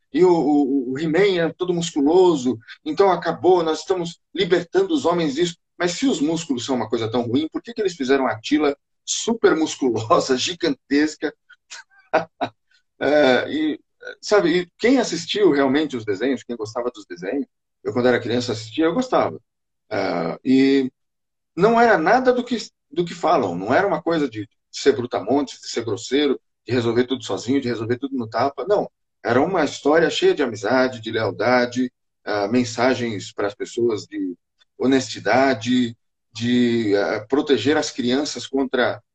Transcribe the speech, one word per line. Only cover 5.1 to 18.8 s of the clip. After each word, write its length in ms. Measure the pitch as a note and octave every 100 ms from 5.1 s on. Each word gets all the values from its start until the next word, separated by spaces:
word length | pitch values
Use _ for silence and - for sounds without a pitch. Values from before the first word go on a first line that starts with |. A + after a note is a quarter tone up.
| F3 D#3+ C3+
disso. 220 | F3 - _ -
Mas 160 | F3
se 120 | E3+ C4+
os 160 | G#3
músculos 440 | C#3+ E3 - A#2+ B2+
são 100 | B2+
uma 120 | G#2+
coisa 220 | A#2+ A2
tão 140 | B2
ruim, 240 | A#2 B2 D#3
por 100 | D#4+
que 120 | -
que 80 | A#3
eles 140 | G3+ E3+
fizeram 320 | C3 C#3 B2+
a 120 | A2+
Tila 380 | - D3+ D3+ C#3+ _ _
super 520 | - - - A#3 G3 D#3+
musculosa, 800 | D#3 - C3+ A2 A2 E3+ - B2+
<laughs> 0 |
gigantesca? 960 | B2 F3+ E3 C3+ _ C#3+ D#3 - F#3 - _ - _ - - _ _
<laughs> 400 | D#3+ - _ C3 - _ _ _ _
É, 500 | C3+ D3 C#3 B2 -
e, 300 | C#3+ D#3 B2 _ _ - -
sabe, 400 | - G#3 E3+ F3
e 80 | F3 _
quem 200 | A3+ C4+
assistiu 520 | G#3+ E3+ - - E3+
realmente 460 | C#3+ C#3 C3+ D#3 B2+
os 80 | G#2+
desenhos, 380 | F#2+ B2 B2
quem 120 | - A#2
gostava 340 | G#2+ A#2+ A#2+
dos 160 | - G2
desenhos, 400 | F3 G2 C#3+ B2+ _ _ _
eu 80 | -
quando 160 | A2 B2
era 120 | A#2+
criança 320 | G#2 A#2+ A#2+
assistia, 320 | A2 - -